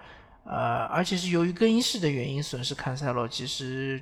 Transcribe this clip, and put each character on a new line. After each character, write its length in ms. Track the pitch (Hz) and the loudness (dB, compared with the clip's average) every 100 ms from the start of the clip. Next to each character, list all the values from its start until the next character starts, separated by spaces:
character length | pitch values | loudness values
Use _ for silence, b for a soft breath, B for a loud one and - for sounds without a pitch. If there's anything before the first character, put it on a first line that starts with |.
| B B B B | B B B B
呃， 420 | - - 120 120 | -6 -2 0 0
而 180 | 113 147 | 0 0
且 140 | 180 185 | 0 0
是 120 | 180 | 2
由 140 | 170 | 2
于 80 | 175 | 2
更 160 | 175 226 | 4 6
衣 140 | 226 | 6
室 180 | 254 226 | 2 2
的 80 | 160 | 0
原 240 | 135 139 | 0 -2
因 120 | 139 | -2
损 200 | 147 127 | -4 -4
失 120 | 127 | -4
坎 200 | 139 139 | -4 -4
塞 160 | 131 143 | -2 0
洛， 160 | 123 117 | 0 -2
其 200 | - 123 | -4 -6
实 520 | - 131 131 135 135 | -6 -4 -4 -4 -4